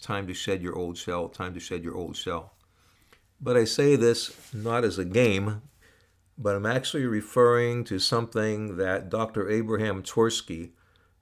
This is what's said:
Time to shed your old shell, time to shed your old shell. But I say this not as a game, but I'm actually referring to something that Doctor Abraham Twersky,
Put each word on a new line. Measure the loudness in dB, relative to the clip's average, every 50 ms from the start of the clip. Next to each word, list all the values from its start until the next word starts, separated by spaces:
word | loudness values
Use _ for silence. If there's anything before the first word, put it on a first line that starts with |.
Time | -8 -6 -6 -6 -6
to | -6 -8
shed | -8 -4 -4 -4 -2
your | -4 -6 -6
old | -6 -6 -6 -8
shell, | -8 -6 -4 -4 -4 -4 -6
time | -8 -8 -8 -8 -8
to | -10
shed | -10 -8 -8 -8
your | -6 -8 -8
old | -8 -8 -8 -10
shell. | -8 -6 -6 -6 -6 -8 -12 _ _ _ _ _ _ _ _ _ _ _ _ _ _ _ _ _ _
But | -4 2 4
I | 4 4
say | 4 2 4 6 6 6
this | 8 6 4 4 4 -2 -8 -12 -16 -18 -14
not | -12 -6 -4 0 0 2 2
as | 2 0 0
a | -4
game, | 0 4 4 4 4 4 2 0 -2 -4 -6 -10 -16 _ _ _ -20 _ _ _ _ _ _ _ _ _ -4
but | -2 -2 -2
I'm | 0 0
actually | 0 -2 -2 -2 -2 -4 -2 -2
referring | 0 0 -2 -4 0 4 6 6 8 6 4 2 0 0 -4 -4
to | -4 -2 -2
something | 0 2 0 0 -2 -2 -2 -2 0 0 -2 -4 -4 -6 -4
that | -2 -2 0 0 -2 -4 -4
Doctor | -2 -2 -2 -2 -2 -4 -2 0
Abraham | 0 0 0 0 0 0 0 0 -2 -4
Twersky, | -6 -4 2 2 2 4 2 -2 -6 -8 -10 -10 -10 -12 _ _ _ _ _ _ _ _ _ _